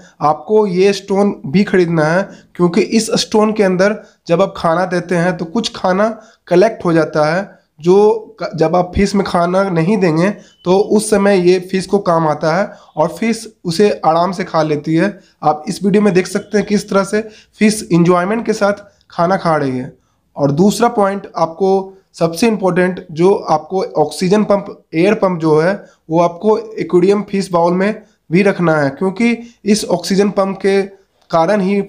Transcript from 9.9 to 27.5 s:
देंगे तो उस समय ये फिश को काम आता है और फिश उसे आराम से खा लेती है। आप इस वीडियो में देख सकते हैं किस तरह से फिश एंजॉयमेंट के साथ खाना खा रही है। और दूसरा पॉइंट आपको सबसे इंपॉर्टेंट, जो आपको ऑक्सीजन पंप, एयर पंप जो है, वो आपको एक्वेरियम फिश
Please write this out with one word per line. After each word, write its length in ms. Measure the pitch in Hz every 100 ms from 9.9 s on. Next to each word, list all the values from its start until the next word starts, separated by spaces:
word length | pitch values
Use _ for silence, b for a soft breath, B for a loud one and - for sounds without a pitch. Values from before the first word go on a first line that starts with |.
| 214
देंगे 320 | 185 156 185 202 B B 175
तो 120 | 185
उस 320 | 208 214 214
समय 300 | 208 196 202
ये 180 | 175 185
फिश 240 | 180 190 180
को 140 | 202
काम 260 | 202 165 156
आता 280 | 147 165 170
है 140 | 208 B B -
और 200 | 165 -
फिश 280 | 226 220 - - 185
उसे 240 | 165 208 - 165
आराम 260 | 160 175
से 120 | 180 180
खा 180 | 165
लेती 320 | 156 147 156 160
है। 220 | 196 - b b
आप 200 | 151 151 -
इस 160 | 165
वीडियो 180 | 202 196
में 120 | 208
देख 140 | 175 185
सकते 300 | 202 - 208
हैं 100 | 196
किस 220 | 202 -
तरह 140 | 190
से 180 | 190 208 220 B B _
फिश 280 | 214 214 -
एंजॉयमेंट 540 | 170 170 175 180 226 233
के 80 | 220
साथ 280 | 202 202 b b _
खाना 260 | - 190 190
खा 180 | 170 156
रही 200 | 139 127
है। 160 | 135 - _ _ _ -
और 160 | 143
दूसरा 340 | 143 202 202 233
पॉइंट 420 | 233 196 196 - 185
आपको 580 | 165 165 190 190 190 B B
सबसे 360 | - 165 165 240
इंपॉर्टेंट, 580 | 214 190 165 180 180 -
जो 220 | 151 175 202 -
आपको 320 | 160 - 185 190 -
ऑक्सीजन 460 | 151 - 180 214
पंप, 220 | 208 202 - - _ 160
एयर 180 | 185 208
पंप 240 | 190 175
जो 200 | 160 151
है, 140 | 165 202 B B -
वो 100 | 160
आपको 380 | 170 170 208 214
एक्वेरियम 640 | - - 165 180 180 208
फिश 280 | 202 196 185